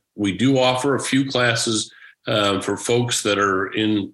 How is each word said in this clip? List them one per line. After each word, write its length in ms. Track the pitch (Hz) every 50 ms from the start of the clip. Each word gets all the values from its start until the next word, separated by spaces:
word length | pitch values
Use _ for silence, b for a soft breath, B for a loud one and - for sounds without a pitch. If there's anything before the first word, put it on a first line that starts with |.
| _ _ _
We 200 | 104 104 101 90
do 220 | 90 123 135 135
offer 380 | 131 127 127 127 127 - 143 135
a 40 | 117
few 300 | - - 131 135 139 135
classes, 600 | - 123 123 120 113 117 - 120 110 107 - B B B B B B _ -
um, 340 | - 113 107 101 101 98 92
for 140 | - - 101
folks 460 | 92 - - 117 120 120 120 - - -
that 160 | 107 101 98
are 280 | 101 98 95 95 95
in, 440 | 95 - 110 110 107 107 104 95 -